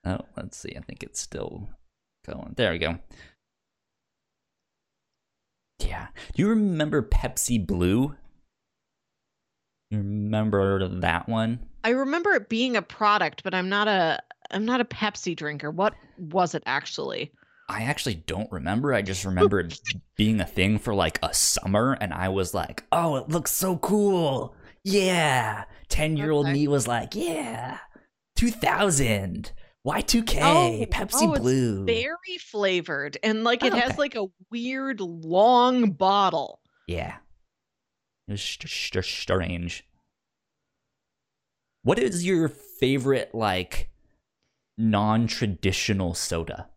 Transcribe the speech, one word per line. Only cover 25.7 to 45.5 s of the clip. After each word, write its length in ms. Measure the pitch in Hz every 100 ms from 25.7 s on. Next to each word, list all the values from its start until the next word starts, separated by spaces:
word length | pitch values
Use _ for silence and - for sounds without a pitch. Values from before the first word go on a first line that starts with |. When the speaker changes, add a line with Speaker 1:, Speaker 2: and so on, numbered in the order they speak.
| - -
Speaker 1:
Ten-year-old 560 | - 156 156 151 151
Speaker 2:
Okay. 80 | 139
Speaker 1:
me 160 | 139 147
was 180 | 143 117
like, 280 | 117 101
"Yeah. 640 | 208 339 320 247 117 120 - - - _ _ _ -
Two 140 | 233
thousand. 1000 | 226 - 175 202 143 123 104 95 87 - - - _
Y 200 | 127 -
two 200 | - 233
K. 180 | 226 -
Speaker 2:
Oh, 420 | 262 320 359 220 220
Speaker 1:
Pepsi 300 | - 196 269
Speaker 2:
oh, 100 | 220
it's 80 | 285
Speaker 1:
Blue." 460 | 123 131 - 98 185
Speaker 2:
berry 500 | 226 262 339 - 359
flavored, 800 | - 214 196 180 165 143 143 -
and, 220 | 220 220
like, 200 | 226 240
it 80 | 254
Speaker 1:
Oh, 40 | 240
Speaker 2:
has, 160 | 247
Speaker 1:
okay. 60 | 277
Speaker 2:
like, 160 | 285
a 120 | 240 196 _ -
weird 500 | 233 240 262 269 220
long 920 | 180 170 160 180 226 247 247 254 220
bottle. 680 | 151 190 202 190 156 135 - _ _ -
Speaker 1:
Yeah. 280 | 85 82 - _ - _ _ _ _ _ _ _ _ -
It 40 |
was 100 | 101
st-, 260 | - - -
st-, 360 | - - 95 92
strange. 800 | - - 92 87 87 87 - _ _ _ _ _ _ _ _ _ _ _ _ _ _ _ _ _ _ _ _
What 160 | - 190
is 280 | 254 175 175
your 220 | 180 156
favorite, 840 | - - - 131 139 127 131 -
like, 540 | 113 107 92 90 - - _ _ _ _ _ _ _ _ -
non-traditional 1400 | 113 104 107 113 117 - 107